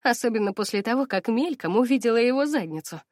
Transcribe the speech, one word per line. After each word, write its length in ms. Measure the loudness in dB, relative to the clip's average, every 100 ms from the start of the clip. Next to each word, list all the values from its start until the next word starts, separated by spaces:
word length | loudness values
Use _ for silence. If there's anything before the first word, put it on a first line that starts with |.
особенно 500 | 2 0 0 0 0
после 300 | -2 -2 -2
того, 240 | 0 -2 0
как 220 | -2 0
мельком 480 | 0 0 -2 0 0
увидела 400 | 2 2 2 2
его 280 | 2 2
задницу. 560 | 0 0 -4 -8 -10 -14 _